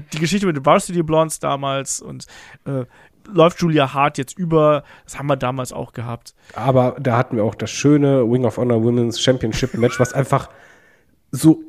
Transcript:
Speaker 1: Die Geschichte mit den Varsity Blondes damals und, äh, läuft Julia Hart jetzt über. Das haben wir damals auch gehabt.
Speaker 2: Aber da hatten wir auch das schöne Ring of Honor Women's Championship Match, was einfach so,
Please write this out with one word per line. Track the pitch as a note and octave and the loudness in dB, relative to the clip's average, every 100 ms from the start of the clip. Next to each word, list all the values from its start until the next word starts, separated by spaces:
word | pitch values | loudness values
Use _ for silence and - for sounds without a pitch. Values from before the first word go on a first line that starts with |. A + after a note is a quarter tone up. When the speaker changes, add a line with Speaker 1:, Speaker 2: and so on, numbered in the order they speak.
| D3 | -4
Speaker 1:
Die | D#3 | -6
Geschichte | D#3+ G3 G3 | -2 0 -2
mit | D3 | 0
den | |
Varsity | D3 F3+ - F3 | 2 2 2 -4
Blondes | D#3 D#3 D#3+ - | 0 0 0 -4
damals | C#3+ C#3 C#3 C3+ C3+ - | -4 -4 -4 -6 -6 -10
und, | - C3 - - - - | -12 -16 -18 -20 -20 -16
äh, | - C3+ B2 _ _ _ - | -8 -8 -8 _ _ _ -4
läuft | F#3+ E3 - | 2 2 2
Julia | E3+ D3+ C3+ | 0 2 0
Hart | C#3 D3 C#3+ | 0 -2 -2
jetzt | C3 - | -8 -8
über. | F3 D#3+ D3+ D3 - - | 0 2 4 2 -2 -18
Das | - - | -18 -8
haben | C#3+ | -4
wir | C#3 | -2
damals | B2+ C3 B2+ | -2 -6 -8
auch | - B2 | -10 -12
gehabt. | - A#2 A#2 - - _ | -12 -12 -12 -16 -20 _
Speaker 2:
Aber | - A#2+ C3 B2 B2 | -4 2 4 2 0
da | C3 A#2 | 0 0
hatten | B2+ A#2 | 0 -2
wir | |
auch | A2 | -2
das | - G#2+ | -4 -8
schöne | - C#3+ D3 C#3+ C3+ | -2 2 4 4 2
Ring | A2+ B2 | 2 2
of | A#2+ - | 0 0
Honor | B2 A#2 | 0 2
Women's | A2+ A#2+ A#2 G#2+ | 2 2 0 0
Championship | - C3 A2+ G#2+ B2 | 0 0 -2 -4 -4
Match, | - A#2 - | 0 0 2
was | B2 | 0
einfach | - C3 C#3 - - - _ _ _ _ _ _ | 0 0 -2 -2 -14 -20 _ _ _ _ _ _
so, | B2 D#3 D#3 | 2 4 4